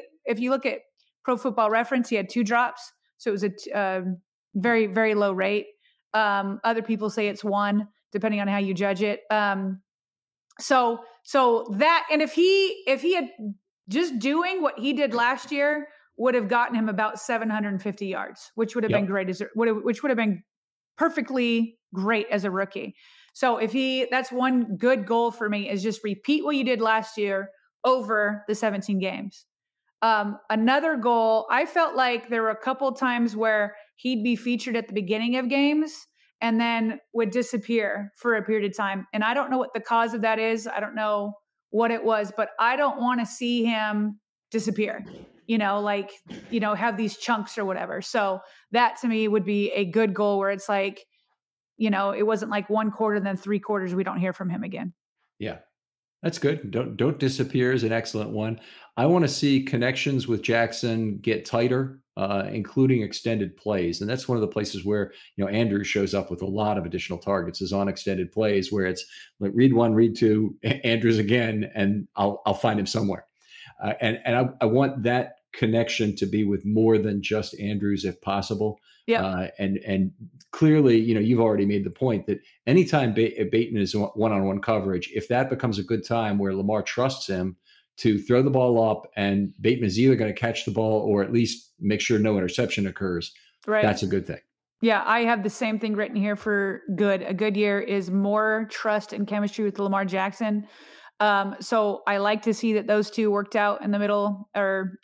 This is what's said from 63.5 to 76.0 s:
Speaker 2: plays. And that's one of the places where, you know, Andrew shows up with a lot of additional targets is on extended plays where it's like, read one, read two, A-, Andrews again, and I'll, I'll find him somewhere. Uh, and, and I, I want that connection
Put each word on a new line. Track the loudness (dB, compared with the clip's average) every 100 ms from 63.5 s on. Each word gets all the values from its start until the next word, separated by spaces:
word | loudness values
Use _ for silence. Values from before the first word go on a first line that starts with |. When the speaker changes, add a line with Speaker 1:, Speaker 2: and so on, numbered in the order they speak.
| -4
Speaker 2:
plays. | -2 0 0 -2
And | -4
that's | -4 -2
one | 0
of |
the | 0
places | -2 -4 -4
where, | -2 -2 -2 -8 -14
you | -6
know, | -2
Andrew | 0 2 0
shows | 0 0 0
up | 0 -4
with | -6
a | -4
lot | -2 0 -2
of |
additional | -4 -6 -6 -8
targets | -2 -2 -2 -6
is | -2
on | 0 -2
extended | -2 -4 -4 -4
plays | -2 0 0 0
where | -2 -2
it's | -2 -8 -18 -20 _
like, | -2
read | 4 6
one, | 6 4
read | 6 4
two, | 4 4 4 2 -2
A-, | -2 0 0
Andrews | 2 4 2
again, | 2 2 2 -2 -4
and | 0 0 0 -4
I'll, | -2 0 0 -2
I'll |
find | 2 2 2
him | 0
somewhere. | -2 -2 -4 -10 _ _ -20 -20 -8
Uh, | -6 -2
and, | -2 -2
and | 0 2
I, | 0 0
I | 2
want | 4 2 0
that | 0 0 -2 -8 _
connection | -2 2 2 0 0